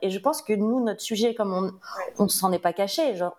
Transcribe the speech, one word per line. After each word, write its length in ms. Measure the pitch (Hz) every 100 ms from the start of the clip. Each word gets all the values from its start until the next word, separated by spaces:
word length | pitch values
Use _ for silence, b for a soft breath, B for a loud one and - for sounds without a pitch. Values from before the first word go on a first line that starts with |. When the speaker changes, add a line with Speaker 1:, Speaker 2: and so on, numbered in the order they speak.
Speaker 1:
Et 80 | 190
je 80 | 190
pense 220 | 262 311
que 120 | -
nous, 280 | 214 214 254
notre 200 | 233 202
sujet, 340 | - 208 233 226
comme 160 | 196
on, 100 | 185
Speaker 2:
Ouais. 500 | 190 190 - - 185 -
Speaker 1:
on 120 | 202
s'en 240 | - 190
est 60 | 180
pas 120 | 175
caché, 440 | 170 196 254 311 185
genre 180 | 175